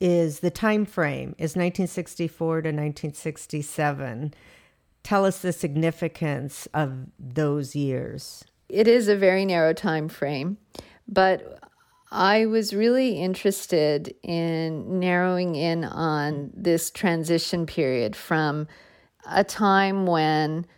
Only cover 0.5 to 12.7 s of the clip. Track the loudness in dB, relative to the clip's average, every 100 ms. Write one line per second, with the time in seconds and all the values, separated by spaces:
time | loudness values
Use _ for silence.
0.5 | 0 0 2 0 0 -2 -2 -8 -6 -4
1.5 | 0 0 0 -4 -4 -8 -4 -6 -2 -2
2.5 | 0 -2 -2 -4 -4 -8 -8 -10 -10 -8
3.5 | -8 -6 -2 -2 -2 -6 -6 -8 -10 -20
4.5 | -20 _ _ _ _ -2 2 2 0 -4
5.5 | -4 -2 0 0 0 -6 -4 -4 -4 -8
6.5 | -12 -8 -4 -4 -6 -12 -16 -8 -2 0
7.5 | 0 -4 -4 -2 -2 -6 -10 -14 -18 -20
8.5 | _ -4 4 6 6 6 4 6 4 4
9.5 | 4 4 2 0 0 -2 -4 -4 -4 -4
10.5 | -8 _ -20 -20 -20 -2 4 4 2 -4
11.5 | -20 -20 _ _ _ -8 0 4 4 4
12.5 | 2 0